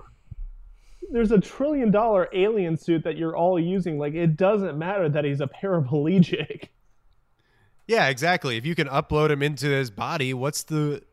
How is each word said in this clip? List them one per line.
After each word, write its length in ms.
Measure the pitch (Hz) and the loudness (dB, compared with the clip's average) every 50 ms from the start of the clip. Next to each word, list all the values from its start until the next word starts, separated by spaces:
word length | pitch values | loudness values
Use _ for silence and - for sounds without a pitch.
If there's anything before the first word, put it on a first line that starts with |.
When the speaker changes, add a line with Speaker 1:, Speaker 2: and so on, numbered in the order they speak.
| - - - _ _ - - - - - - - - - - - _ - - - 359 - | -20 -20 -20 _ _ -20 -16 -14 -14 -14 -14 -16 -20 -20 -20 -20 _ -20 -20 -18 -12 -6
Speaker 1:
There's 200 | 277 233 233 202 | -2 0 2 4
a 80 | 233 196 | 4 4
trillion 500 | - - - - 269 294 302 277 254 220 | 2 2 -2 -4 -2 0 0 2 2 2
dollar 400 | 185 208 226 233 214 190 170 - - | 4 4 4 4 2 2 2 0 0
alien 440 | 190 185 208 233 214 185 165 165 151 | 0 2 2 2 0 0 0 -2 -2
suit 260 | - - 170 160 151 | 0 0 0 0 0
that 140 | 170 156 156 | -2 -4 -4
you're 180 | 165 160 165 | -4 -4 -2
all 240 | 165 170 180 185 170 | 0 2 2 2 2
using. 380 | 165 170 185 196 175 175 156 143 | 0 0 0 -2 -2 -2 -4 -4
Like, 160 | 147 147 151 | -4 -4 -2
it 240 | 165 170 165 156 - | 0 2 2 2 4
doesn't 400 | 190 190 214 208 196 180 143 147 | 4 4 4 2 0 -2 -4 -4
matter 320 | 160 180 202 202 180 151 | -4 -4 -2 0 0 0
that 160 | 143 156 147 | 0 0 0
he's 160 | 143 143 139 | 0 -2 -2
a 60 | 147 131 | -4 -6
paraplegic. 1200 | - - - 196 185 170 143 123 143 151 143 160 190 196 175 - - 151 151 - - - - - _ | -6 -6 -4 -2 0 0 0 0 0 0 0 4 4 4 4 4 2 -4 -6 -8 -10 -14 -16 -20 _
<laughs> 1120 | _ _ _ _ _ _ _ _ _ _ _ _ _ _ _ _ _ _ _ _ _ _ - | _ _ _ _ _ _ _ _ _ _ _ _ _ _ _ _ _ _ _ _ _ _ 0
Speaker 2:
Yeah, 220 | 220 226 170 135 | 2 2 4 2
exactly. 480 | 135 117 143 170 180 175 - 139 117 113 | 2 0 0 0 0 0 0 -2 -4 -4
If 80 | 113 156 | -4 -2
you 80 | 170 | -2
can 120 | - 156 135 | -2 -2 -2
upload 420 | 131 143 156 - 151 151 151 151 | -2 -2 -2 0 0 2 2 2
him 100 | 147 139 | 2 2
into 240 | 143 147 151 127 135 | 0 -2 -2 -2 -2
his 240 | 147 139 135 135 117 | 0 0 0 0 -2
body, 460 | 98 92 117 127 165 165 135 131 131 | -6 -6 -6 -4 -2 -2 -2 -2 -4
what's 260 | 123 127 143 147 - | -4 -4 -4 -4 -6
the 400 | - - 156 151 151 147 143 - - _ | -6 -4 -2 -2 0 -2 -2 -6 -8 _